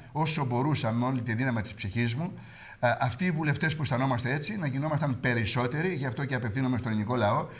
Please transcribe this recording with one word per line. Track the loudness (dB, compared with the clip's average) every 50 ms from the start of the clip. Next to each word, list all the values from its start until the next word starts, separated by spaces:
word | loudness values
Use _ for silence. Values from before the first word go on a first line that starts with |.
| -14 -6
όσο | -2 0 0 2 2 0 0
μπορούσα | 0 2 2 2 2 2 2 2 0
με | 2 2 2
όλη | 2 0 0
τη | -2 -2 0
δύναμη | 0 0 0 0 -2
της | -2 -4 -8
ψυχής | -6 -6 -4 0 0 0 0 0
μου, | -2 -4 -6 -6 -10 -16 -18 -18 -18 -18 -18 -8 0
α, | 2 2 2 2
αυτοί | 0 -2 0 0 0
οι | 0
βουλευτές | 2 2 2 0 0 2 0 -2 0
που | 0
αισθανόμαστε | 0 0 0 2 2 2 2 0 0 0
έτσι, | -2 -2 -2 -4 -4
να | -2 -2
γινόμασταν | -2 -2 -2 -2 0 0 0 0 0 -2 0
περισσότεροι, | 0 0 2 2 2 0 0 0 0 0 0 0 0 0 0
γι' | 0 -2
αυτό | -2 -2 -2 -2
και | -2 -2
απευθύνομαι | -2 -2 -2 0 0 2 2 2 2
στον | 0 0
ελληνικό | 0 0 2 2 2
λαό, | 4 4 4 4 2 0 -2 -8